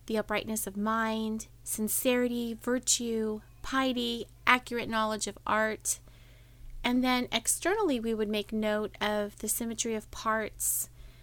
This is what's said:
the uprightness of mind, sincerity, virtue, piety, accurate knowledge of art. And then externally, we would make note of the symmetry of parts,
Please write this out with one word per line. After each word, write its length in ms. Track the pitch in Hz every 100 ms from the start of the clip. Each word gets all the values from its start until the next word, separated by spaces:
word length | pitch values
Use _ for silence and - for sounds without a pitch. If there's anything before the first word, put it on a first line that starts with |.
| -
the 120 | 214
uprightness 500 | 208 208 - 220 -
of 100 | 202
mind, 720 | 214 226 220 220 220 220 - -
sincerity, 920 | - - 214 - 262 247 247 240 233 226
virtue, 800 | - 247 - - 233 226 220 214 - -
piety, 640 | - 269 262 247 240 233 - - -
accurate 420 | 247 - 240 202
knowledge 380 | 220 214 214 208
of 120 | 196 -
art. 520 | 214 220 - - - - - - - - - - -
And 200 | 240 247
then 240 | 254 247 247
externally, 680 | 226 - - 330 427 381 247
we 140 | 226
would 160 | 220 208
make 240 | 214 202
note 420 | 220 214 208 214 -
of 360 | 208 208 208 -
the 100 | 214
symmetry 460 | - 233 226 233 220
of 160 | -
parts, 800 | - 226 220 214 - - - - - - -